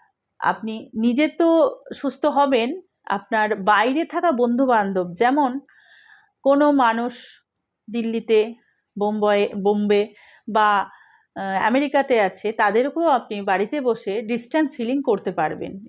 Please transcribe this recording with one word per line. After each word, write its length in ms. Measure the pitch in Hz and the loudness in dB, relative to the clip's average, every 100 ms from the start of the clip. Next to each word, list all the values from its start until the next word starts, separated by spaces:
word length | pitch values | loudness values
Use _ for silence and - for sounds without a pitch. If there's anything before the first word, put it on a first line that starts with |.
| _ _ _ - | _ _ _ -4
আপনি 500 | - 185 220 220 - | -4 -4 -8 -10 -10
নিজে 340 | 220 233 240 311 | -2 0 0 0
তো 520 | - 330 330 285 - - - | 0 2 4 2 -2 -14 -8
সুস্থ 300 | 277 - 302 | -8 -2 0
হবেন, 560 | 254 277 247 240 370 - _ - | 2 2 2 -2 -6 -14 _ -8
আপনার 500 | 202 - 220 214 202 | -8 -4 -2 0 0
বাইরে 500 | 190 202 233 277 330 | 2 2 2 0 -4
থাকা 260 | 330 339 | -2 0
বন্ধুবান্ধব, 840 | 240 240 240 269 226 196 190 175 | 0 0 0 2 2 0 -2 -4
যেমন 460 | 170 240 285 269 269 - _ _ _ _ - _ _ | 0 2 2 0 -2 -12 _ _ _ _ -20 _ _
কোনো 280 | 269 277 294 | 2 4 4
মানুষ 680 | 285 233 226 240 - - - _ _ _ _ - | 4 2 0 -4 -8 -18 -20 _ _ _ _ -8
দিল্লিতে, 640 | 233 226 226 214 220 220 233 _ _ _ 196 | -6 -4 -4 2 2 2 -6 _ _ _ -4
বোম্বাই, 480 | 208 214 208 202 202 | -4 0 2 2 0
বোম্বে 680 | 208 196 208 208 202 214 - - - - | 0 0 2 4 2 2 -8 -20 -18 -4
বা, 400 | 214 214 202 196 - _ _ _ - | 2 2 2 -2 -12 _ _ _ -10
আহ, 280 | 196 190 | -6 -2
আমেরিকাতে 580 | 214 262 294 277 277 233 | 0 0 2 0 2 2
আছে, 300 | 190 - 208 | 0 -2 -6
তাদেরকেও 560 | 226 214 214 277 330 330 | 0 2 2 0 0 0
আপনি 340 | 247 233 208 | 0 -2 -6
বাড়িতে 400 | 196 185 208 294 | -2 -2 -2 -2
বসে 400 | 254 226 - 208 | -2 -4 -4 -6
ডিস্টেন্স 540 | 220 233 233 311 311 - | -4 -6 -2 -2 -2 -4
হিলিং 240 | 226 285 | -4 -2
করতে 300 | 269 202 202 | 0 -2 -2
পারবেন 480 | 175 156 - - 196 | -2 -4 -4 -10 -12